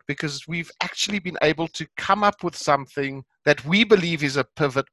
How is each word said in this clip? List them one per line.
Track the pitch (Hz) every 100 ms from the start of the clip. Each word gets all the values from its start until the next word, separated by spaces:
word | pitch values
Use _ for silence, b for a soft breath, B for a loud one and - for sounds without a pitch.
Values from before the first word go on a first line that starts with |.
| -
because | 143 156 139 -
we've | 170 165 -
actually | 180 - - 202
been | 175 156
able | 156 156 165
to | - 156 -
come | - 196
up | 202 202
with | 175 -
something | - 139 131 - 139 135 - _
that | 151 147 143
we | 196
believe | 220 208 170 160
is | 143 139
a | - -
pivot | 147 131 -